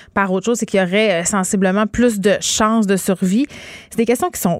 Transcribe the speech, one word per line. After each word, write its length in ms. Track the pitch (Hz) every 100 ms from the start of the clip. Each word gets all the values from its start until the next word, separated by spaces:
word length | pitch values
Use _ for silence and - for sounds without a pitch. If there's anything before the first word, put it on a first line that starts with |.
| - -
par 160 | 196
autre 160 | 190 202
chose 160 | 233
et 20 | 226
qui 140 | 196
auraient, 420 | 180 196 220 170
euh, 20 |
sensiblement 600 | 170 208 180 202 190 196 214
plus 340 | 220 240 208
de 180 | 196 190
chances 460 | - - 220 226 196
de 80 | 190
survie ? 500 | - 185 185 208 294 - - - -
C'est 60 | -
des 80 | 226
questions 260 | 247 359
qui 100 | -
sont 160 | 185 170